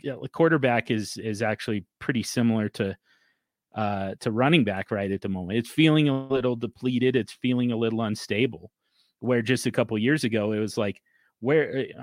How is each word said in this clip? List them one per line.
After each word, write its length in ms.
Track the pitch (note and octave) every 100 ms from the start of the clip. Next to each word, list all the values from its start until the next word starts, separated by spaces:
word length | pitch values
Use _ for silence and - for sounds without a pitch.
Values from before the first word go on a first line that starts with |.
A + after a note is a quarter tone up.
yeah, 140 | C#3+ B2+ C3+
quarterback 580 | - E3 D#3+ B2+ A#2+ -
is, 260 | A2+ G2 -
is 240 | A2 G#2
actually 460 | A2+ G#2+ - G#2+ F#2 _
pretty 220 | - D3+
similar 460 | C#3+ - A#2 A2 G#2
to, 260 | - G2 F#2 _ _ _ _ _ _ _
uh, 400 | - G#2 G2+ F#2+ -
to 140 | A#2+
running 320 | G#2+ C3+ E3
back 260 | G#2 F#2+ -
right 220 | G#2+ G2
at 80 | G2
the 80 | G2+
moment. 280 | F#2+ F2 A2+
It's 140 | A#2
feeling 380 | - D#3+ D#3 D3
a 180 | C3+ C3+
little 300 | C3+ B2 A#2+
depleted. 580 | A#2 - B2+ B2 C3
It's 180 | B2+ G#2+
feeling 380 | - B2+ B2 A#2+
a 60 | A2+
little 260 | A2+ A2+
unstable, 680 | A2 G#2+ - G#2 B2+ E2 - _ _ _ _ _
where 220 | A2+ B2
just 240 | A#2 B2+ B2+
a 40 |
couple 260 | B2 A2+ A2
years 280 | A#2 D3+
ago, 260 | A#2+ A2 G#2
it 80 | G#2+
was 180 | G#2+ -
like, 240 | G#2 - _ _ _ _
where, 480 | A#2 D3+ B2+ C3+ A#2+ -